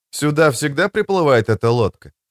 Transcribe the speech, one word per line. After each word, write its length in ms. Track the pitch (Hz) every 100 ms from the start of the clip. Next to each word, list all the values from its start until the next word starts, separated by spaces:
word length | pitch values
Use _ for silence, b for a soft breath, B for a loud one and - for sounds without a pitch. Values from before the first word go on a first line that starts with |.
| _
«Сюда 400 | - 147 147 156
всегда 380 | 123 151 139 202
приплывает 600 | 220 208 190 151 123 113
эта 200 | 107 117
лодка?» 420 | 120 98 - - _ _